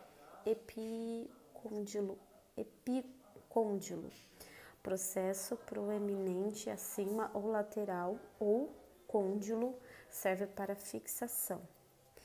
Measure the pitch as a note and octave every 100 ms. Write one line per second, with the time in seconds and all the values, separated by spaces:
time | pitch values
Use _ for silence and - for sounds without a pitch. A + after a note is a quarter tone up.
0 | - - - - G#3+ A3 - A3+ A3 A3+
1 | A3+ A#3 - - - - A3 G#3+ G#3 G#3
2 | F#3+ F#3 - - - - - - - B3+
3 | B3+ - - - - A#3 G#3+ G3 F#3+ E3+
4 | - - - - - - - - - F#3+
5 | - F#3+ F#3 G3 - A#3 - G#3 G3+ G#3+
6 | G3+ G3 F#3+ F3+ G3+ G#3+ A3 G#3 - -
7 | G3 A3 A3 G3+ G#3 G#3+ G#3 A3 G3+ F3+
8 | F3 A3+ - - G#3 A3+ D4+ - - -
9 | - G#3+ F#3+ G#3 G3+ A3+ B3 B3 - -
10 | - - F#3+ F#3+ G3 G3 G3 G3+ - A3
11 | - - A#3+ - - F3 F3 - - -
12 | - -